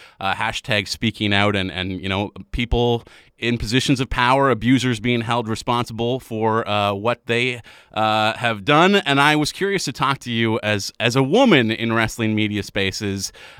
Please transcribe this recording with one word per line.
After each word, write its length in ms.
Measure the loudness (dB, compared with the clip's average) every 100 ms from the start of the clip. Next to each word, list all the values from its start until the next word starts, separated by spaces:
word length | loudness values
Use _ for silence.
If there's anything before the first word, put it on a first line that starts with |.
| -20 _
Uh, 140 | -6
hashtag 520 | -4 -4 -6 -4 -2 -2
speaking 480 | -4 -4 -2 0
out 220 | 2 2 0
and, 160 | -4
and, 300 | -6 -6 -6
you 80 | -4
know, 220 | -4 -4 -10 -10
people 520 | -8 -2 0 2 0 -4 -20 -20 _
in 180 | -4 -2
positions 420 | 0 0 2 0
of 100 | 0
power, 400 | 0 2 4 2
abusers 520 | 2 4 2 2 -2
being 180 | -2 -2
held 300 | -2 -4 -2
responsible 680 | -4 -2 -2 -2 -4 -4 -4
for, 460 | -6 -2 0 0 0
uh, 260 | 0 0
what 320 | 0 -2 -4 -2
they, 360 | -2 -2 -4 -14 -20 _
uh, 380 | -2 0 2 0
have 300 | 0 -2 -2
done. 320 | 2 4 6 4
And 240 | 2 2
I 160 | 4 4
was 160 | 0
curious 320 | -2 -4 -2 -4
to 60 |
talk 280 | -2 -2 -2
to 120 | -2
you 280 | 0 0 0
as, 320 | 0 -2 -4 -4
as 200 | 0 2
a 60 |
woman 460 | 2 4 6 6 4
in 220 | 0 -2
wrestling 440 | 0 -2 -2 -2 0
media 280 | 0 -2
spaces, 680 | -6 -4 -4 -4 -6 -6 -8 -12 -20 -12